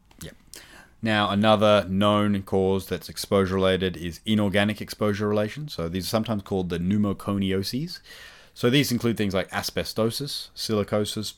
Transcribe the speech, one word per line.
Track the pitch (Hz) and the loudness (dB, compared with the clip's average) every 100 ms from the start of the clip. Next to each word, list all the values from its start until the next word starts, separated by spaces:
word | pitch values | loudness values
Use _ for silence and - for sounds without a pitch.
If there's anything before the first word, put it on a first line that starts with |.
| _ - | _ -20
Yep. | - - _ - - - - _ | -20 -20 _ -20 -20 -20 -20 _
Now, | 113 107 101 | 0 2 2
another | 98 110 107 107 101 87 | 4 4 6 6 4 4
known | 95 104 104 104 101 | 2 4 4 2 0
cause | 98 98 95 95 92 | 0 0 2 0 -2
that's | 87 - | -8 -8
exposure-related | 85 - 101 95 95 95 92 92 80 | -10 0 2 2 2 2 2 0 -2
is | 85 82 | -8 -6
inorganic | - 107 104 98 104 104 | 0 2 2 2 2 0
exposure | 98 - 107 101 104 | -8 -4 -2 0 0
relation. | 104 107 147 151 | 0 -2 -6 -12
So | - 82 | -6 -4
these | 92 90 | -4 -2
are | |
sometimes | 113 110 107 | -2 -2 -4
called | - 98 90 | -2 -2 -2
the | 85 | -2
pneumoconioses. | 87 104 104 95 - 101 98 95 101 123 165 - - - - - - | 0 0 0 -2 -4 -2 0 -2 -2 -6 -6 -10 -18 -20 -20 -20 -20
So | - 120 | -2 2
these | 135 139 | 2 2
include | 120 120 107 | 0 0 0
things | 104 | 0
like | 92 90 | 0 -2
asbestosis, | 101 98 - 85 - 113 - 143 - - | -4 -4 -4 -4 -2 -2 -2 -8 -10 -12
silicosis, | - - 110 101 104 104 - 104 | -10 -2 -2 0 0 -2 -4 -8